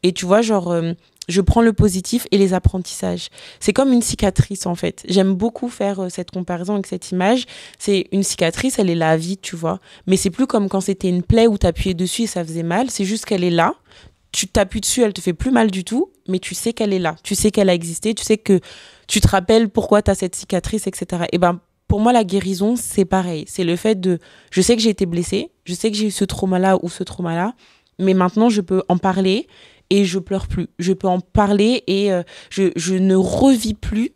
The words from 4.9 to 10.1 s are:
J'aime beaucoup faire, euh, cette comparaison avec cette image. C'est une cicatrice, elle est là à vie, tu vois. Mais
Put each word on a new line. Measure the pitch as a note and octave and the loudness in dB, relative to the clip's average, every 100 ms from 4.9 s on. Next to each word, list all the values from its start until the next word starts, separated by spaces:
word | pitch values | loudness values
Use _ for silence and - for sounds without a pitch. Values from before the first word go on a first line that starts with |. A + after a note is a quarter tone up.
| - - | -8 -2
J'aime | F#3 F#3+ | 2 2
beaucoup | F#3+ A3+ A3+ A#3+ | 2 -2 -4 -10
faire, | - G3+ G3 | -4 -4 -4
euh, | F#3 | -6
cette | F3 F3+ | -8 -10
comparaison | F#3 F3 F3 F3+ G#3 | -10 -8 -8 -4 -4
avec | F#3+ | -4
cette | F#3 - | -10 -6
image. | F#3 F#3 B3 A#3+ - - - | -2 2 0 -2 -16 -20 -10
C'est | - G3 - | -2 0 0
une | G3 | -2
cicatrice, | G3 - E3 - C4 - | -2 0 -2 0 -4 0
elle | F#3+ | 0
est | E3+ | 2
là | D#3+ | 2
à | D#3+ | 0
vie, | E3 F#3+ | 0 -8
tu | - F3 | -8 -8
vois. | E3 F#3 _ - | -6 -6 _ -14
Mais | - | 0